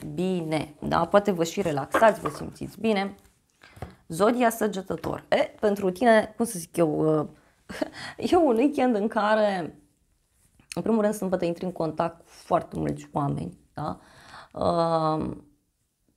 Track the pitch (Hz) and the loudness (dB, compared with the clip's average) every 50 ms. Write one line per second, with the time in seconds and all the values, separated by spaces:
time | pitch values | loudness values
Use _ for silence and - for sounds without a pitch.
0 | - 156 147 151 185 185 185 175 165 156 156 151 143 - - - - 143 151 165 | -12 -8 -4 -2 -2 0 -2 -2 -2 -2 -4 -4 -4 -6 -10 -8 -4 0 0 0
1 | 165 165 - 202 202 214 190 165 170 165 - 208 190 170 147 139 147 - - - | 2 4 2 2 4 2 0 0 -2 -2 -2 -4 -2 -2 -2 -4 -4 -2 2 4
2 | 226 220 190 170 - 151 143 - - - - - - - - - - 226 214 190 | 6 4 4 2 -2 -8 -8 -8 -12 -12 -12 -12 -12 -12 -8 -4 -2 0 0 0
3 | 196 202 196 - _ _ _ _ _ _ _ _ - - - - - - - - | -2 -4 -8 -14 _ _ _ _ _ _ _ _ -20 -20 -16 -16 -16 -16 -16 -18
4 | _ - 170 160 202 226 240 247 254 226 233 - 220 214 180 190 185 - 175 156 | _ -8 -2 2 2 4 4 4 2 2 2 0 -2 -2 -2 -4 -8 -8 -8 -6
5 | - - - - - - - 240 - - - - - 208 - - 202 185 180 - | -6 -6 -8 -6 -2 0 0 0 0 -2 -4 -2 0 0 0 0 -2 -2 0 2
6 | 254 233 220 220 - - - - 233 226 - 175 160 - - 175 170 156 151 151 | 4 6 6 6 4 0 -2 -4 -4 -4 -4 -8 -12 -4 0 2 2 2 2 2
7 | 156 156 156 151 147 - - - _ _ _ _ _ - - - 302 - - - | 2 2 2 2 0 -4 -8 -18 _ _ _ _ _ -10 -6 -6 -6 -6 -8 -14
8 | - - - - - 240 330 370 330 277 226 220 262 285 285 277 254 254 233 202 | -14 -14 -10 -6 0 4 4 6 6 6 6 4 4 4 4 2 2 2 2 2
9 | 202 220 - 220 202 208 220 220 214 208 196 185 160 - - - _ _ _ _ | 0 0 0 0 2 2 2 4 2 2 0 -2 -4 -8 -10 -16 _ _ _ _
10 | _ _ _ _ _ _ _ _ _ _ _ _ _ - - 175 180 202 226 220 | _ _ _ _ _ _ _ _ _ _ _ _ _ -12 -8 -4 -2 0 2 2
11 | 208 208 208 208 196 185 185 180 180 170 170 - 190 175 175 - 165 156 156 - | 2 0 0 -2 -4 -2 -2 0 0 -2 -4 -4 -6 -6 -6 -4 -6 -4 -2 -2
12 | 175 170 - - - _ - - - - 180 165 156 - - 165 156 147 143 143 | -4 -4 -6 -10 -20 _ -20 -12 -4 0 0 0 0 -2 -6 -4 -4 -4 -4 -6
13 | - - - 156 143 139 143 139 - 180 - - _ _ - 147 147 160 - - | -8 -8 -4 -2 -2 -2 -2 -4 -6 -10 -12 -16 _ _ -12 -10 -8 -8 -8 -10
14 | - - - - - - - - - - - - - 180 170 170 165 165 165 160 | -14 -20 -20 -20 -20 -20 -20 -20 -20 -12 -6 -2 0 0 2 2 0 0 0 0
15 | 160 156 156 156 131 - - - - _ _ _ _ _ _ _ _ _ _ _ | 0 0 -2 -2 -4 -6 -8 -12 -16 _ _ _ _ _ _ _ _ _ _ _
16 | _ _ _ | _ _ _